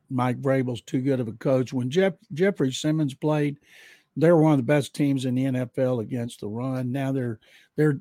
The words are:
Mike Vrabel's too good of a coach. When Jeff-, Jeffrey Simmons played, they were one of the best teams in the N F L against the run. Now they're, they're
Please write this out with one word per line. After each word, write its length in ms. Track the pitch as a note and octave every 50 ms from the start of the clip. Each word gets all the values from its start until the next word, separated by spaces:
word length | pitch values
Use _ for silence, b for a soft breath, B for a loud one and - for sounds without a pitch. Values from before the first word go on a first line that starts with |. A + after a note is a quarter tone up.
| _ -
Mike 320 | C3+ B2 B2 B2+ B2 B2
Vrabel's 400 | C3 C#3 C3+ C3+ B2+ B2 B2 A2
too 200 | - - - C3
good 200 | B2+ C#3+ C3+ B2+
of 80 | B2 A2
a 40 | G#2+
coach. 400 | - - D3+ C3+ C3 B2+ - C3+
When 180 | C3 B2 C3
Jeff-, 240 | C#3+ F#3 F#3+ G3 F#3+ _ _ - D#3+
Jeffrey 400 | C#3 F#3 G3+ G3 - D3+ C3+ C3
Simmons 420 | - - D#3 D#3 D#3+ D#3 C3+ B2+
played, 440 | - - D3+ D3+ D3+ D3 D3 C#3+ - B B B B B B B B B B B
they 140 | - D3 E3
were 120 | F3 D#3+ D3+
one 100 | D#3 D3+
of 60 | C3+
the 40 | A#2+
best 320 | A#2 D3 D3 C#3+ - -
teams 320 | - D3 C#3+ C#3 C3+ B2+
in 80 | C3 B2
the 100 | B2+ C3
N 120 | C3+ B2+
F 220 | B2+ B2+ A#2+ - -
L 220 | C3 B2+ B2+ A#2+
against 400 | G#2+ - C3 A#2+ A#2 A#2+ - -
the 80 | - G#2
run. 440 | G#2 A#2 B2 C3+ C3 C3 B2+ B2 B2
Now 200 | C#3 C3+ C3+ C3+
they're, 260 | C3+ B2 A#2+ A2+ - b b b b b b b
they're 220 | - D3+ D3+ C#3+ C3